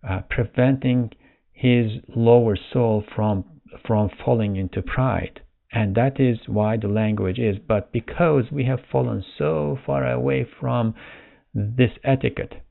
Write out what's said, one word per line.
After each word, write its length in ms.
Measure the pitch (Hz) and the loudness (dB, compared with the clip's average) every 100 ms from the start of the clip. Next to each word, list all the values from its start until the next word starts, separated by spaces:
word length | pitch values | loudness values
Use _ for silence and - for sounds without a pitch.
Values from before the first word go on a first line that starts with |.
| - | -4
uh, 120 | 92 - | -6 -4
preventing 800 | - 113 - 127 135 131 123 117 - _ _ _ | -4 -2 2 2 4 2 0 0 -6 _ _ _
his 400 | _ 127 120 113 110 - | _ 2 4 2 -4 -8
lower 480 | 113 117 120 113 104 - | 2 6 6 6 0 -2
soul 320 | 131 117 107 107 | 0 2 0 -2
from, 300 | - 107 101 - - - - - | -2 0 0 -4 -16 -20 -18 -2
from 240 | 110 104 - | 0 0 -2
falling 320 | - 120 104 95 | 0 0 0 -2
into 260 | 95 - | -4 -4
pride. 580 | - - 127 92 87 - - _ _ | -4 -2 0 0 -4 -12 -20 _ _
And 220 | 117 107 | -2 0
that 260 | 98 131 135 | 2 0 2
is 180 | 131 113 - | 0 0 -2
why 300 | 107 107 113 | 0 0 0
the 120 | 101 | 0
language 500 | 104 107 107 95 107 | 0 0 0 -2 0
is. 180 | 117 101 | -2 -2
But 340 | - 107 - | 0 -2 0
because 520 | 120 - - 170 147 113 | -6 -6 -2 2 2 0
we 140 | 147 | -2
have 160 | 127 131 - | -2 -2 -4
fallen 340 | 135 123 107 - - | -2 -2 -4 -8 -6
so 400 | 147 156 147 139 - | -2 -2 -2 -4 -4
far 180 | 139 127 | -2 -2
away 400 | 123 131 135 123 - | -2 -2 -2 -4 -6
from 340 | 127 123 113 110 - - - _ _ | -4 -2 -2 -6 -16 -20 -20 _ _
this 380 | - 104 123 123 - | -6 -4 2 0 0
etiquette 580 | 135 135 123 - - - - | -2 0 0 -4 -10 -12 -20